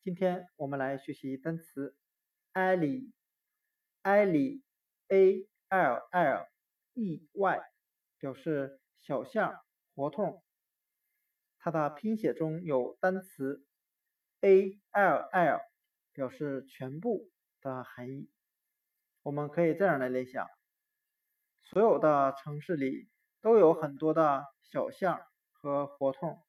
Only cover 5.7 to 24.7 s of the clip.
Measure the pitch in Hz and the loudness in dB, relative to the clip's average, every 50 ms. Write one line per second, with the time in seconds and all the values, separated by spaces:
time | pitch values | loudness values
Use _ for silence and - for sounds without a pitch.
5.7 | 196 190 170 139 120 117 - - - 180 170 143 123 95 80 - _ _ _ _ | 0 2 2 2 2 -2 -6 -2 0 2 2 2 2 0 -4 -10 _ _ _ _
6.7 | _ _ _ _ _ 254 220 190 160 - 160 _ _ - 196 185 156 - - - | _ _ _ _ _ -6 -6 -6 -6 -8 -12 _ _ -2 0 0 0 -2 -6 -12
7.7 | _ _ _ _ _ _ _ _ _ _ - 139 127 131 - 165 156 143 139 135 | _ _ _ _ _ _ _ _ _ _ -10 -10 -10 -8 -6 -4 -4 -4 -4 -6
8.7 | 135 _ _ _ _ _ _ - 147 123 175 180 - 220 196 143 95 - _ _ | -10 _ _ _ _ _ _ -6 -6 -6 -6 -4 -4 -2 -2 -2 -4 -10 _ _
9.7 | _ _ _ _ _ - 139 147 - 196 208 170 - - _ _ _ _ _ _ | _ _ _ _ _ -6 -6 -6 -4 -4 -6 -6 -6 -10 _ _ _ _ _ _
10.7 | _ _ _ _ _ _ _ _ _ _ _ _ _ _ _ _ _ _ - 180 | _ _ _ _ _ _ _ _ _ _ _ _ _ _ _ _ _ _ -8 -4
11.7 | 160 165 151 147 151 147 - 214 226 214 - 143 120 - 160 160 156 165 180 165 | -2 -2 -2 -2 -4 -6 -6 -6 -6 -2 -2 -4 -2 -2 -4 -6 -6 -8 -6 -2
12.7 | 143 127 123 - - _ - 185 190 190 185 - - - 135 135 143 - _ _ | -2 -2 -2 -4 -6 _ -2 -2 -2 -2 -8 -12 -14 -8 -8 -8 -8 -10 _ _
13.7 | _ _ _ _ _ _ _ _ _ _ _ _ _ _ - 202 190 190 202 196 | _ _ _ _ _ _ _ _ _ _ _ _ _ _ 4 6 6 6 6 2
14.7 | 196 208 _ _ - 202 202 185 147 - - - - 185 175 151 131 - - _ | -6 -12 _ _ 0 2 4 4 2 2 -2 -2 0 2 2 2 2 0 -4 _
15.7 | _ _ _ _ _ _ _ _ _ - 135 123 - - 151 143 139 131 135 _ | _ _ _ _ _ _ _ _ _ -8 -8 -8 -8 -8 -8 -8 -8 -8 -10 _
16.7 | - - 131 131 135 156 185 240 220 175 - - _ _ _ _ _ _ _ 135 | -16 -14 -12 -12 -10 -6 -4 -4 -4 -4 -6 -12 _ _ _ _ _ _ _ -10
17.7 | 131 127 123 - - - 123 123 135 139 151 - _ _ _ _ _ _ _ _ | -10 -10 -12 -14 -16 -16 -14 -12 -12 -14 -14 -18 _ _ _ _ _ _ _ _
18.7 | _ _ _ _ _ _ _ _ _ _ _ 147 143 147 147 147 - 170 170 165 | _ _ _ _ _ _ _ _ _ _ _ -8 -6 -4 -6 -4 0 0 2 2
19.7 | 151 - 196 190 156 139 131 127 127 127 127 127 - 127 98 - - _ _ _ | 2 2 2 2 2 0 0 -2 -2 -4 -6 -6 -8 -10 -10 -10 -12 _ _ _
20.7 | _ _ _ _ _ _ _ _ _ _ _ _ _ _ _ _ _ _ _ _ | _ _ _ _ _ _ _ _ _ _ _ _ _ _ _ _ _ _ _ _
21.7 | - 180 220 220 175 139 139 156 151 143 139 135 135 - - 151 147 147 147 - | 0 2 4 4 4 4 4 4 4 4 2 2 0 -4 -10 -12 -12 -12 -8 -6
22.7 | 180 147 135 131 135 - - _ _ _ _ _ _ _ _ 214 233 220 185 160 | -4 -4 -2 -4 -4 -8 -12 _ _ _ _ _ _ _ _ 4 6 8 8 8
23.7 | 165 165 156 147 139 135 156 156 156 165 160 151 143 135 143 - _ _ _ _ | 6 4 -2 -8 -6 -2 -2 0 2 4 2 2 2 0 -4 -10 _ _ _ _